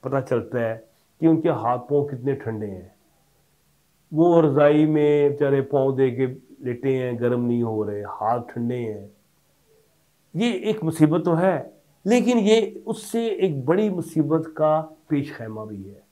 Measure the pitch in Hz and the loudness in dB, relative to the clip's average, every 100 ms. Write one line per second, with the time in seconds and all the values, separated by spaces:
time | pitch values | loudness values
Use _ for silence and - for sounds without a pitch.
0 | 127 135 131 120 101 123 117 113 - _ | -4 -4 -2 -4 -2 -4 -4 -6 -14 _
1 | _ _ 160 160 170 131 117 123 - 143 | _ _ 2 2 0 0 0 -2 0 0
2 | 143 131 127 135 117 110 107 95 92 _ | 0 -4 -4 -4 -6 -8 -8 -10 -16 _
3 | _ _ _ _ _ _ _ _ _ _ | _ _ _ _ _ _ _ _ _ _
4 | _ 156 170 170 156 135 147 151 156 151 | _ 2 6 6 4 4 4 6 4 4
5 | 147 147 143 143 143 139 135 143 135 131 | 4 4 2 2 2 2 0 0 0 2
6 | 135 120 131 131 _ - 127 120 135 131 | 0 2 -4 -4 _ -12 -8 -4 -2 -2
7 | 127 120 120 123 120 120 117 110 104 104 | -2 -2 -2 0 0 -2 -2 -2 -4 -6
8 | 101 - 107 120 120 - 120 123 113 104 | -10 -6 -2 -2 -4 -8 -6 -4 -6 -10
9 | 101 _ _ _ _ _ _ _ _ _ | -14 _ _ _ _ _ _ _ _ _
10 | _ _ _ 156 240 190 208 214 160 160 | _ _ _ -4 -2 -2 -4 -2 -4 2
11 | 156 170 165 165 190 160 - _ _ _ | 4 4 0 2 2 0 -6 _ _ _
12 | 190 247 214 247 202 220 208 - - 220 | 0 2 4 2 4 4 2 -6 -10 -10
13 | - 226 226 196 185 139 127 180 214 180 | -6 -4 -2 0 0 0 0 2 2 -2
14 | 151 160 143 160 160 - 156 156 156 - | -4 -2 0 0 -2 -2 0 2 -2 -16
15 | _ 147 139 - 110 107 107 104 95 101 | _ -4 -4 -10 -12 -12 -12 -12 -14 -18
16 | _ | _